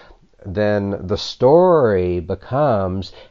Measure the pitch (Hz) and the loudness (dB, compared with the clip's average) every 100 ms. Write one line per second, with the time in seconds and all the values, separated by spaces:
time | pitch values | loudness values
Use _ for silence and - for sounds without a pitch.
0 | - _ _ _ 101 92 104 104 101 98 | -20 _ _ _ -10 -4 -2 -2 -2 -6
1 | 90 98 - - 123 160 185 165 120 98 | -6 -6 -6 0 4 6 6 4 2 2
2 | 90 87 82 95 - 131 151 107 95 95 | 0 -2 -6 -10 -6 -2 0 0 -2 -6
3 | 95 - - | -8 -14 -20